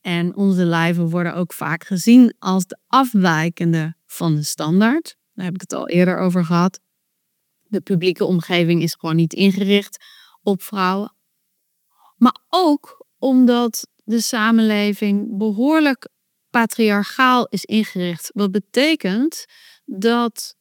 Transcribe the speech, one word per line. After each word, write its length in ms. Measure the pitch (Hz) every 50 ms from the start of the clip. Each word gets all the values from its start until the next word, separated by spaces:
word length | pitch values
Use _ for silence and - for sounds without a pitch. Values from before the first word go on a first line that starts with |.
En 360 | _ 185 175 170 170 175 -
onze 280 | 202 202 196 190 180 180
lijven 440 | 170 170 165 165 170 175 170 170 165
worden 260 | 165 175 175 170 -
ook 180 | - 180 165 -
vaak 320 | - 160 156 156 170 -
gezien 500 | - 196 175 160 226 233 254 247 226 - _
als 280 | - 185 185 190 180
de 120 | _ - _ _
afwijkende 1080 | _ - 262 269 254 - 208 185 185 160 156 160 170 170 - 175 170 165 165 156 160 165 _ _
van 280 | _ - - 170 165 156
de 80 | 151 147
standaard. 760 | - - - 151 156 165 190 214 226 262 330 330 - - _ _ _ _
Daar 100 | - 185
heb 100 | 180 175
ik 60 | 185
het 120 | - - -
al 160 | - - -
eerder 300 | - 175 180 180 180 -
over 260 | 190 185 175 185 175
gehad. 360 | 160 175 170 175 190 - - _ _ _ _ _ _ _ _ _ _ _ _ _ _ _ _ _
De 180 | _ 208 190
publieke 440 | 180 - 196 175 170 185 175 - 202
omgeving 580 | - 185 175 160 - 185 175 170 165 170 170 156
is 120 | 165 -
gewoon 220 | _ - 165 160
niet 160 | 165 165 160 -
ingericht 720 | - 190 196 185 202 180 190 202 202 202 - - - - - - _ - _ _ _ _
op 200 | 214 202 180 -
vrouwen. 520 | - - 202 185 180 190 196 208 - _ _ _ _ _ _ _ _ _ _ _ _ _ _ _ _ _ _ _ _ _
Maar 240 | _ 233 240 - - _ _
ook 580 | - 359 370 320 294 285 - - - _ - _ _ _
omdat 680 | - 269 262 254 254 240 240 240 240 233 220 - - _ _ _ _
de 160 | - 220 233
samenleving 1160 | 220 - - 226 214 226 226 226 220 214 214 208 208 208 208 - 220 208 202 202 208 226 220 196
behoorlijk 680 | 214 220 202 202 247 285 311 320 302 285 262 - - - _ _ _ _ _ _ _ _
patriarchaal 960 | - 240 226 220 - - 226 214 208 202 202 - - - 262 254 254 247 220
is 180 | - - 185 -
ingericht. 680 | - - 220 208 - - 190 180 175 175 160 - - -
Wat 160 | 220 202 196
betekent 960 | 185 208 185 _ - 240 269 311 330 - - 190 185 220 262 330 - - - _ _ - - - - _ _
dat 720 | - 240 190 196 226 233 240 240 233 _ - - - - _